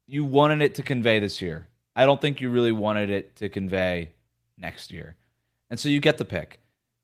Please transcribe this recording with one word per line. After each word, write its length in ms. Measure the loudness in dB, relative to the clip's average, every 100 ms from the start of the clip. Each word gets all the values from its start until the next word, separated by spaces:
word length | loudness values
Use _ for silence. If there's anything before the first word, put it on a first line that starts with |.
| -8
you 180 | -4
wanted 380 | 2 4 4 4
it 140 | 0 0
to 60 |
convey 360 | -4 0 2 2
this 240 | 2 -4
year. 260 | -8 -8 -14 _ _
I 120 | 2 4
don't 140 | 4
think 200 | 2 -2
you 80 | -2
really 240 | 2 2
wanted 380 | 2 0 0 0
it 260 | -2 -4 -10
to 120 | -8
convey 640 | -6 -4 0 0 -2 -6 _ _ _ _ _
next 360 | -14 -14 -16
year. 240 | -16 -18 -20 _ _ _ _ -14
And 100 | -6
so 100 | -2
you 120 | 2
get 160 | 2 0
the 80 |
pick. 360 | -2 -8 -10 -18 _ _ _ _